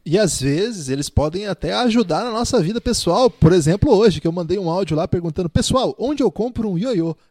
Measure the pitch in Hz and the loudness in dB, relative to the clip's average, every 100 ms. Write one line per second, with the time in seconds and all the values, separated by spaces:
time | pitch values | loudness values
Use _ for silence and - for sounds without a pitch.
0 | - 180 196 - 131 147 220 208 135 139 | -2 0 0 0 -2 0 -2 -6 -6 -6
1 | 147 - 147 180 208 180 156 208 247 226 | -4 -2 -2 -2 -6 -6 -4 0 2 2
2 | 190 156 233 220 240 247 160 226 247 226 | 2 -2 -2 -4 0 0 0 -2 -2 -2
3 | - 185 254 - 160 185 151 202 294 196 | 0 2 2 4 4 6 4 2 4 4
4 | 220 151 165 175 165 190 175 175 190 156 | 4 2 -2 -4 -4 -2 -2 -2 -2 -2
5 | 185 190 170 156 175 - - 262 208 - | -2 -2 -4 -4 -2 -2 0 0 -2 -2
6 | 240 302 240 - 233 240 214 175 247 208 | -4 0 0 0 -4 -4 -4 -2 -2 -2
7 | 165 156 _ | -2 -6 _